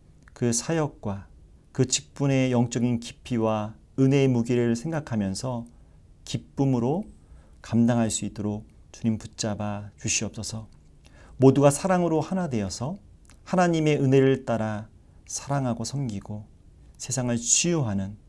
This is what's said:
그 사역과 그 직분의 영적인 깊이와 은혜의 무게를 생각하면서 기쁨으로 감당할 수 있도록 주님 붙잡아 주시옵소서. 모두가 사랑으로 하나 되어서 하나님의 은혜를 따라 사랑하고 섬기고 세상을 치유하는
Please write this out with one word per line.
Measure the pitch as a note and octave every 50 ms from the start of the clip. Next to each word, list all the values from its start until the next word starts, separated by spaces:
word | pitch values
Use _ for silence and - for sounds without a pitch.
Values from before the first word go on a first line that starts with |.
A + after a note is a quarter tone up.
| - - - - - - -
그 | - B2 A#2+
사역과 | A#2 A#2 - - E3 D#3+ D3+ C#3 - - - A2 G2 G2 - - - - - - - - _ _
그 | - - C3
직분의 | B2 - - - - - - C#3+ C#3 C3+ C3 C3 B2+
영적인 | B2 A#2+ B2 A#2+ - B2 A#2 B2 A#2+ A#2
깊이와 | A#2 - - - - - B2+ A2+ A2 A2 A2 G#2+ G#2 G#2+ - - - - - -
은혜의 | C3+ C3+ C#3 C#3 C#3 C3+
무게를 | B2+ A#2+ A#2 A#2+ B2 A#2+ A#2+ A#2+ A#2
생각하면서 | A#2 - E3 E3 D3+ D3+ - A#2+ G#2+ G2+ F#2+ F#2+ - - C3 B2 A#2 A#2 - - - - - - - - - - - -
기쁨으로 | - - B2 - - - - C#3 C#3 C3 A#2+ A#2 B2 D3+ F#3 G#3+ - - - - - - - - - - -
감당할 | - - A2 A#2 A#2 A#2 B2 A#2+ A2+ G#2+
수 | - - A2
있도록 | G2+ - - G2+ G#2 G#2 G#2 - - - - - -
주님 | - - - A#2 A2
붙잡아 | G#2+ - - - - - A2 G#2 G#2 G#2 G#2 G#2 G#2 G#2 G#2 - -
주시옵소서. | - - - - A#2 G2 - - G2+ - - A2 A2 - - - - - - - - - - - - - - -
모두가 | B2+ C3+ C3+ C#3+ C#3 C#3+
사랑으로 | C#3+ - - F#3 F#3 F3+ F3 E3 D#3+ D#3
하나 | C#3+ - F#3 F#3+ F3+ D#3
되어서 | B2 G#2+ G2+ F#2 - - A#2 C#3+ F#3+ - - - - - - - - - -
하나님의 | - - F3+ F3+ F3 E3 D#3+ D#3 D3+ D3 C#3+
은혜를 | C#3 C3 C3+ C3+ C3+ C3+ C3+ C3 -
따라 | - A#2 A2 A2 A2 G#2+ G#2 A2 - - - - - - - -
사랑하고 | - - - - - C#3+ C#3+ C3 B2 A2+ A#2 A2+
섬기고 | - - C#3 C#3 A#2+ G#2 G2 - - G#2 G#2 G#2 - - - - - - - - - - -
세상을 | - - - C3+ B2 B2 A#2+ A#2
치유하는 | A#2+ - - - - E3+ F3 D#3+ C3+ A2 G2 G2 F#2+ G2 G#2+ - -